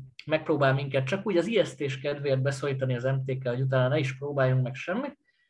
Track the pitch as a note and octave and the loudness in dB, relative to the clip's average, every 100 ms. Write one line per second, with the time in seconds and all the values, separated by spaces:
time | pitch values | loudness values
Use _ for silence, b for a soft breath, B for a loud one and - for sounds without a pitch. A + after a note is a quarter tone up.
0 | - - - D#3 D#3 D3+ C3+ C3+ C#3+ C3+ | -12 -16 -2 -2 2 4 4 4 0 -2
1 | C3 G3 G#3 E3+ E3+ A3+ D3+ - C#3 - | 0 -2 0 0 2 2 2 -2 -6 -4
2 | D3 C#3+ C#3 C3 C3+ C3+ D3 C3 C3 B2 | -4 -2 0 0 0 -2 -2 -2 -2 0
3 | B2+ C3+ C3 C3 B2+ B2 C3 C3 B2+ D#3 | 0 -2 -2 -4 -2 -2 2 2 2 2
4 | C3 - C#3+ C#3 C3 C3 B2+ - - A#3+ | -2 -4 -4 0 2 2 0 -4 -6 -4
5 | C#4 - _ _ | -6 -10 _ _